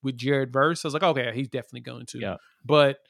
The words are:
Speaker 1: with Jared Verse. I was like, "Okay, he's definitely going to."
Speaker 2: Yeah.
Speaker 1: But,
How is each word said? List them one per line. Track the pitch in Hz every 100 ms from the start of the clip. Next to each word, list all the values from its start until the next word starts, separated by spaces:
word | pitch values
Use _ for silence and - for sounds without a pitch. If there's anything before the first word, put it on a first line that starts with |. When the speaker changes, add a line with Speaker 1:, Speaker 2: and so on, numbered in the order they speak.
Speaker 1:
with | 135 123
Jared | 127 139 131
Verse. | 131 147 170
I | 156
was |
like, | 151
"Okay, | 180 143 120
he's | 113 135
definitely | 131 - 123
going | 123 120 123
to." | 120
Speaker 2:
Yeah. | 104 90 _ _ -
Speaker 1:
But, | 147 139 139 _